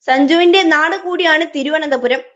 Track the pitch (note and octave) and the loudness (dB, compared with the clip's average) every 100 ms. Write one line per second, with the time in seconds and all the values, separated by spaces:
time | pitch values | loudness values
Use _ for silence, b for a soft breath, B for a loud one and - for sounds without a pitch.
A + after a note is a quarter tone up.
0 | - C4 C#4+ E4 F4 F#4+ F4 D4+ D#4+ F#4+ | 0 0 2 4 4 4 2 0 0 -4
1 | F#4 F4+ E4+ D#4 E4 C#4+ C4+ D#4 D4+ B3+ | -6 -4 0 0 -2 -6 -4 -4 -2 -2
2 | A#3+ C4 - | -2 -4 -6